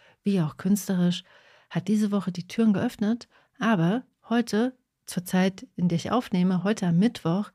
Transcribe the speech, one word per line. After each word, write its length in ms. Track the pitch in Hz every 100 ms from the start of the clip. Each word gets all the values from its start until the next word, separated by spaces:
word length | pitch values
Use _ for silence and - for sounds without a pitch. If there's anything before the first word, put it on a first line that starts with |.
| _ _
wie 160 | 202 196
auch 160 | 151 -
künstlerisch, 680 | 190 202 - 185 175 175 - _ _ _ _
hat 200 | 170 180
diese 220 | 214 214
Woche 220 | 202 180
die 160 | 180 -
Türen 240 | - 226
geöffnet. 560 | 196 247 - 208 240 - _ _ -
Aber 460 | 233 202 165 233 - _ -
heute, 480 | 233 233 208 254 - _ _
zur 200 | - -
Zeit, 420 | 175 185 190 190 262 -
in 120 | 175
der 80 | 170
ich 140 | 180
aufnehme, 540 | 226 - 180 180 180
heute 220 | 190 214 180
am 120 | 170
Mittwoch, 520 | - - 165 185 202